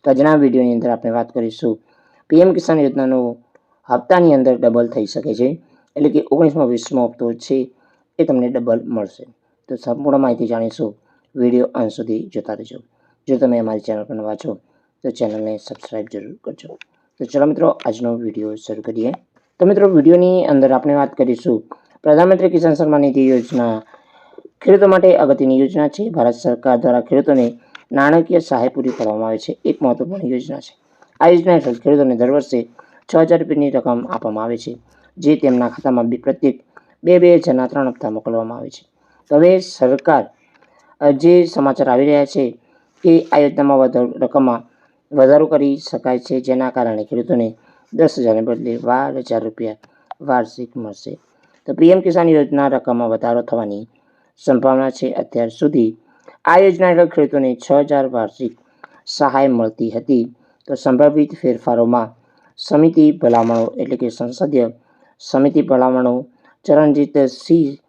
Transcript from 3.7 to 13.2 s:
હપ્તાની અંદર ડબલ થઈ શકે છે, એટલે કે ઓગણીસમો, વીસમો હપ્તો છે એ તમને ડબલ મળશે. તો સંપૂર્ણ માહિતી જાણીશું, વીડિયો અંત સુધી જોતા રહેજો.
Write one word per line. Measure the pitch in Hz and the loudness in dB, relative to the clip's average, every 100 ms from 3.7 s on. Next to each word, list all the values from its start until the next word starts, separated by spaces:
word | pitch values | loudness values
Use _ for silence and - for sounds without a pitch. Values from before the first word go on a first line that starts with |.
| _ _ | _ _
હપ્તાની | 123 - 185 170 | -4 2 4 4
અંદર | 139 131 123 | 4 2 2
ડબલ | 120 117 117 | 0 0 -2
થઈ | 120 104 | -4 -6
શકે | - 107 | -6 -6
છે, | 110 127 165 _ _ _ - | -2 -4 -4 _ _ _ -2
એટલે | 143 | 0
કે | - - | 0 -2
ઓગણીસમો, | 143 160 143 127 | 0 2 2 -2
વીસમો | 120 - 131 120 | -2 -4 -4 -4
હપ્તો | - 120 | -4 -8
છે | 117 - 135 127 _ _ _ _ - | -6 -4 -4 -4 _ _ _ _ -4
એ | |
તમને | 160 131 123 | -2 0 -2
ડબલ | 127 120 117 | -4 -2 -4
મળશે. | 117 113 98 - 123 _ _ _ _ | -4 -8 -8 -14 -20 _ _ _ _
તો | 127 | -12
સંપૂર્ણ | 131 120 139 139 | -8 -4 0 0
માહિતી | 135 117 117 | 0 -2 -4
જાણીશું, | 117 113 - 117 - _ _ _ 139 | -4 -6 -6 -8 -8 _ _ _ -2
વીડિયો | 123 123 127 131 | 0 2 0 -4
અંત | 110 | -6
સુધી | - 113 110 98 | -6 -8 -8 -8
જોતા | 104 101 | -12 -10
રહેજો. | 104 113 - _ _ _ _ | -14 -14 -20 _ _ _ _